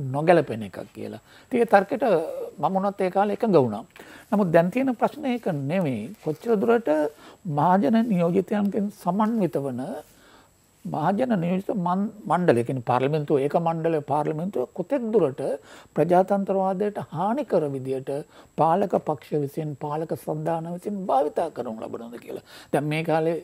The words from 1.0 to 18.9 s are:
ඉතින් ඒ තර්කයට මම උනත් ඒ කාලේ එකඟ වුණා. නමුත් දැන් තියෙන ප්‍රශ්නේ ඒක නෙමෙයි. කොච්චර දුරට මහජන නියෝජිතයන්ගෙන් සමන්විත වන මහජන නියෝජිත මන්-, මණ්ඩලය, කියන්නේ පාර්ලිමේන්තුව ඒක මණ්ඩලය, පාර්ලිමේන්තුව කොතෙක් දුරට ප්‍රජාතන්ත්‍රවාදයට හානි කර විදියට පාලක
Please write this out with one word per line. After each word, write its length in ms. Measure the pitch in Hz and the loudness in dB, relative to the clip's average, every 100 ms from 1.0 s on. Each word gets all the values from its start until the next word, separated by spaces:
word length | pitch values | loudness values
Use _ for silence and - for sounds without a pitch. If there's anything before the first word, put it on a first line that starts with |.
| 107 107 - - - | -12 -12 -18 -20 -4
ඉතින් 80 | 240 | 0
ඒ 60 | 226 | 4
තර්කයට 380 | 202 196 247 262 165 160 - - | 4 4 0 2 2 0 -8 -10
මම 220 | - 151 190 | -4 -2 0
උනත් 240 | 196 196 | -2 -2
ඒ 100 | 185 | -2
කාලේ 260 | 190 208 202 | 2 0 0
එකඟ 160 | 226 | 4
වුණා. 320 | 165 123 104 - - - - - | 6 4 0 -12 -20 -20 -20 -2
නමුත් 260 | 202 185 | 0 4
දැන් 180 | 170 175 | 4 4
තියෙන 260 | 247 269 233 | 0 -2 0
ප්‍රශ්නේ 380 | 233 294 294 | -2 -2 -4
ඒක 120 | 240 226 147 | -2 -2 -4
නෙමෙයි. 560 | 135 190 156 113 120 214 | -2 0 0 -2 -6 -8
කොච්චර 380 | 156 147 233 214 | -8 -6 0 0
දුරට 320 | 233 233 233 311 302 - - - 185 | 4 2 2 0 0 -6 -20 -14 -6
මහජන 600 | 147 165 190 269 226 240 | 0 4 4 4 2 2
නියෝජිතයන්ගෙන් 800 | 180 170 185 180 208 202 208 202 | 2 2 0 0 -2 0 -2 -4
සමන්විත 680 | - 180 196 214 233 170 151 | -4 -2 0 0 2 0 -2
වන 260 | 139 123 147 262 - - - - _ _ _ _ | -4 -6 -8 -10 -14 -20 -20 -20 _ _ _ _
මහජන 480 | 175 147 160 202 254 208 | -8 -2 0 0 0 0
නියෝජිත 300 | 170 185 - | 0 -2 -2
මන්-, 360 | 220 175 190 208 - | -4 -2 -2 -4 -8
මණ්ඩලය, 380 | - 165 170 120 | -2 2 4 4
කියන්නේ 180 | 117 131 | 2 -4
පාර්ලිමේන්තුව 560 | 117 123 135 156 147 147 | 0 2 2 0 2 2
ඒක 160 | 143 | 2
මණ්ඩලය, 460 | 175 165 165 165 156 | 0 0 0 0 -2
පාර්ලිමේන්තුව 600 | 139 147 151 156 180 247 240 | 0 -2 -2 -4 -4 -4 -4
කොතෙක් 280 | - 180 277 226 | -6 -4 -2 0
දුරට 320 | 214 147 135 127 127 - - - | 2 2 0 -4 -6 -10 -20 -8
ප්‍රජාතන්ත්‍රවාදයට 1080 | - 160 180 196 202 196 190 190 190 208 208 - | 0 4 4 4 0 0 0 0 0 -2 -4 -8
හානි 360 | 156 196 269 | -4 -2 -2
කර 240 | 247 190 147 | 0 0 0
විදියට 400 | 135 131 131 135 139 - - - | -4 -4 -6 -4 -8 -8 -18 -12
පාලක 380 | - 156 180 196 | 0 2 4 2